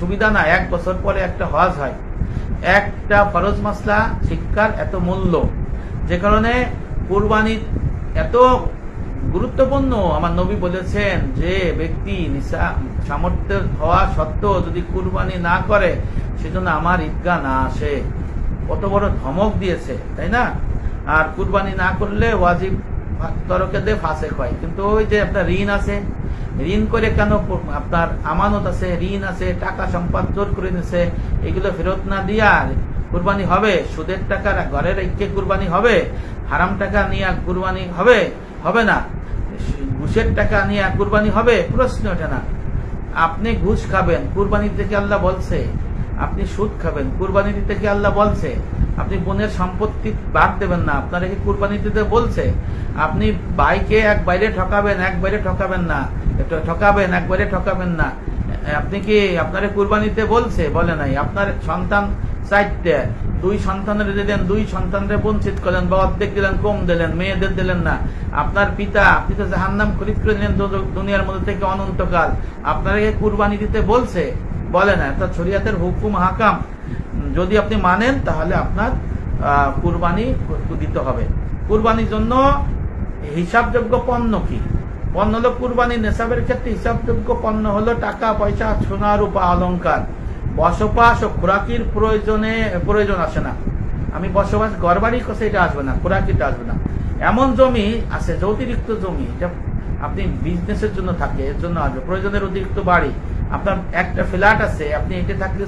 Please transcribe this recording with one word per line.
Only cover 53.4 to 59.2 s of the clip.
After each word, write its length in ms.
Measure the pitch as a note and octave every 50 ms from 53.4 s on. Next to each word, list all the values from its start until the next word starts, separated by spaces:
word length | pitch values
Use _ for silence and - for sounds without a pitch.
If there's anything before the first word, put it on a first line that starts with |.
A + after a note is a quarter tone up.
| - - - -
ভাইকে 400 | C#3+ D3 E3+ G3+ G3 - G#3 G#3+
এক 280 | A3 G#3 G#3 - E3+
বাইরে 280 | F3+ F3+ F#3 G#3 A3 F3+
ঠকাবেন, 440 | F3+ F#3 F3+ G#3 G3+ G3+ G#3 G3+ F3+
এক 220 | F3+ F#3+ F#3+ F3+
বাইরে 160 | F3+ G3 G#3 G#3 -
ঠকাবেন 380 | F#3+ F3+ - G3+ F#3 F#3+ F3+
না, 260 | F3 E3 D#3 C#3+ C3 - - - - - - -
এটা 200 | - - E3 D#3 -
ঠকাবেন, 480 | F3 E3 E3 G#3 G3+ G3+ G3+ G3 F3+ F3+
এক 140 | F3+ F3 -
বাইরে 180 | F#3 F3+ - -
ঠকাবেন 380 | - F3+ F3+ G3 F#3 F3+ F#3 F3+
না। 220 | F3 D#3+ D3 C3+ B2+ - - - - - - - - - - D3 D3 D3
আপনি 220 | C#3+ - F#3 G3+
কি 380 | G3 G3+ G#3+ G#3+